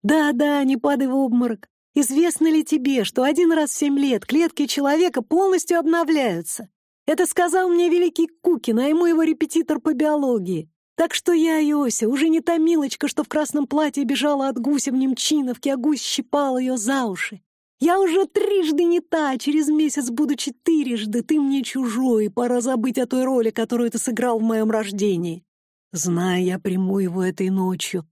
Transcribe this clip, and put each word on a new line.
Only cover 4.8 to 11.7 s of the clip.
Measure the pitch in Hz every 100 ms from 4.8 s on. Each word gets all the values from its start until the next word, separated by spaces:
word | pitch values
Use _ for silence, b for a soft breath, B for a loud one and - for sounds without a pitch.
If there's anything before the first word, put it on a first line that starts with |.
| 277 302 349 269
полностью | 220 330 392 370 - 339
обновляются? | 302 339 311 311 247 170 170 - 214 _ _ _ -
Это | 302 359
сказал | - 349 370 370
мне | 339 349
великий | 349 349 330 330 _
Кукин, | 349 285 - 226
а | 277
ему | 320 349
его | 330
репетитор | 320 311 302 330 330 302
по | 320
биологии. | 262 302 302 277 233 180 170 160 _ _ -
Так | 330
что | - -
я, | 339 330 320
Йося, | 302